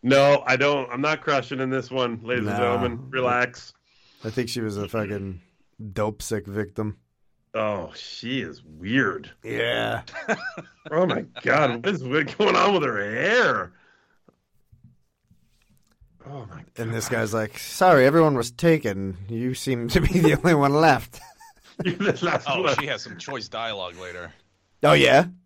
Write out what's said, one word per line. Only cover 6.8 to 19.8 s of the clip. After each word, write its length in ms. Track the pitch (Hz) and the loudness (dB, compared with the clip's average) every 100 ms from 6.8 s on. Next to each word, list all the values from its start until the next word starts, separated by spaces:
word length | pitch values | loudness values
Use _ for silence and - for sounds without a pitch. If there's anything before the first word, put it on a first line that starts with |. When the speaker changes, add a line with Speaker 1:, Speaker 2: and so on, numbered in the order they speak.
| 107 - _ _ _ _ _ | -6 -8 _ _ _ _ _
Speaker 1:
Oh, 380 | 113 107 101 82 - | -4 -2 -4 -8 -14
she 460 | - - 117 131 | -18 -12 -6 -6
is 220 | 90 71 | -6 -12
weird. 680 | - 76 90 131 110 - - - | -20 -14 -2 0 0 -2 -12 -16
Speaker 2:
Yeah. 580 | 113 117 117 120 113 113 - - - | -10 -4 -2 -2 -2 -4 -8 -12 -4
Speaker 1:
<laughs> 80 | 220 1077 - - _ - | -4 -4 -12 -20 _ -4
Oh 140 | 151 185 | 0 0
my 180 | 110 - - | 0 -6 -8
God, 420 | - 135 143 117 175 | 0 2 2 0 -4
what 80 | |
is, 100 | 185 | -4
what 320 | 127 147 143 - | -2 -2 -2 0
going 160 | 208 180 | 2 4
on 180 | 185 | 4
with 80 | 190 | 2
her 180 | 143 107 | 0 -2
hair? 760 | 101 117 165 240 196 110 90 _ _ _ _ _ _ _ _ _ _ _ - _ _ _ _ _ _ _ _ _ _ _ _ _ - | -4 -2 0 2 2 0 -4 _ _ _ _ _ _ _ _ _ _ _ -20 _ _ _ _ _ _ _ _ _ _ _ _ _ -18
Oh 120 | 139 104 | -16 -14
my 60 | 82 | -18
God. 100 | - - | -18 -10
Speaker 2:
And 140 | 113 | -6
this 160 | 117 107 | -6 -4
guy's 240 | 117 110 | -2 -2
like, 280 | 110 107 - | -2 -4 -8
"Sorry, 480 | - - 185 151 131 | -14 2 6 8 8
everyone 280 | 160 160 135 | 8 6 4
was 140 | 117 | -2
taken. 680 | - 170 160 113 98 98 92 95 | 0 4 4 2 -4 -6 -8 -8
You 240 | 113 123 | -4 -4
seem 340 | 131 - 123 | -4 -4 -2